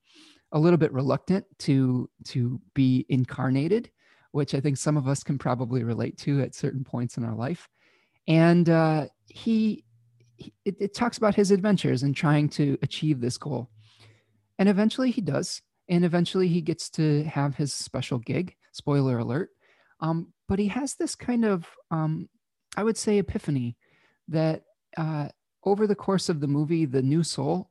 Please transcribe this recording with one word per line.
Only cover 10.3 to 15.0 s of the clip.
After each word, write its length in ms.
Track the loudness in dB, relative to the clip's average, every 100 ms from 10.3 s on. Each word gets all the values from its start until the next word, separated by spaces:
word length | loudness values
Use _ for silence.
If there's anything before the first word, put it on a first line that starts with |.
| -20
he, 160 | -20 -10
it, 120 | -8 -4
it 140 | -4
talks 220 | -2 -4 0
about 180 | 0
his 180 | 2 4
adventures 500 | 4 4 2 2 0
in 100 | 0
trying 360 | 0 2 4 2
to 260 | 2 0 0
achieve 380 | -4 -2 -2 0
this 180 | -2 -6
goal. 320 | -6 -8 -8 _ -20 _ -20 _ _ _ _ 0
And 100 | 2
eventually 420 | 4 2 2